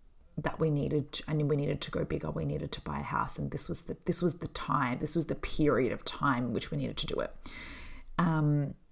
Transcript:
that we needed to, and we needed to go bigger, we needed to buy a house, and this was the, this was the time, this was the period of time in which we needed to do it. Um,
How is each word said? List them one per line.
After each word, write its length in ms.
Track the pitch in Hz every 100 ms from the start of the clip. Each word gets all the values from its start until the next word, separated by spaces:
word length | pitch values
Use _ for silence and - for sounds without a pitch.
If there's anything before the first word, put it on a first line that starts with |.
| - - - -
that 200 | - -
we 120 | 160
needed 420 | 147 135 151 143
to, 120 | - -
and 220 | 151 143
we 80 | 143
needed 240 | 147 143
to 100 | -
go 140 | - 151
bigger, 260 | 156 -
we 140 | - 71
needed 260 | 73 73
to 100 | -
buy 180 | - 143
a 40 |
house, 340 | 147 - - -
and 140 | 139
this 160 | - -
was 140 | -
the, 160 | - - -
this 160 | -
was 140 | 175 -
the 120 | -
time, 520 | - - 143 127 127
this 180 | 156 170
was 80 | 160
the 100 | -
period 560 | - - 147 117 123
of 140 | - -
time 400 | - 139 123 -
in 80 |
which 180 | 107 -
we 60 | 147
needed 180 | 120 -
to 120 | -
do 120 | -
it. 160 | - - - - - - - - - -
Um, 580 | 170 156 151 147 143 - -